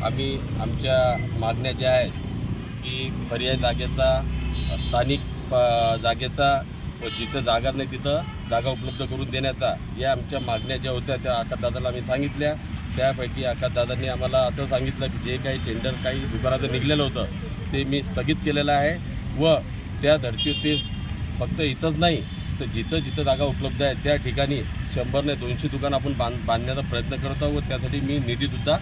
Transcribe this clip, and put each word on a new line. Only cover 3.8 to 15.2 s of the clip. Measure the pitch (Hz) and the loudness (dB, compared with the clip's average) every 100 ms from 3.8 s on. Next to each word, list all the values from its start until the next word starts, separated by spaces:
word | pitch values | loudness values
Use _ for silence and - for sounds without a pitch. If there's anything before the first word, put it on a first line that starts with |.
| 127 - 131 131 131 - - - - 117 | -2 2 4 4 0 -2 -2 -2 -2 -2
स्थानिक, | - 120 127 143 - - - | 0 2 2 0 -2 -8 0
अ, | 127 123 117 113 113 | 4 4 4 4 2
जागेचा | 117 117 127 131 139 139 131 - - - | 2 0 -2 2 4 4 0 -8 -8 -6
व | 117 | -6
जिथं | - 117 143 | -6 -4 -2
जागा | 120 113 127 | 2 2 2
नाही | 131 131 | -2 -4
तिथं | 131 139 147 175 - - | -2 0 0 -2 -8 0
जागा | 117 127 | 0 0
उपलब्ध | 131 131 - 131 | -2 -4 -4 -4
करून | 131 135 | -4 -2
देण्याचा, | 131 135 127 127 - - - | -2 -2 0 0 0 -6 -2
या | 131 | 0
आमच्या | 131 - 139 | 0 0 -4
मागण्या | 127 113 120 131 | -2 -2 -2 -4
ज्या | 135 | -2
होत्या | 123 120 131 | -4 -2 -2
त्या | 127 | 0
आकाशदादाला | 117 113 120 120 123 127 | 0 0 -2 -2 0 -2
आम्ही | 123 | -2
सांगितल्या. | 123 131 143 135 147 151 - - - - | -2 0 0 0 0 -2 -6 -8 -4 2
त्यापैकी | 135 131 123 123 127 | 2 2 -2 -2 -2
आकाशदादांनी | 120 127 123 120 123 131 | 0 0 0 0 0 -2
आम्हाला | 123 127 131 | 0 2 4
असं | 127 123 139 | 4 0 0
सांगितलं | 127 135 131 135 | 0 0 -2 -2
की | - | -2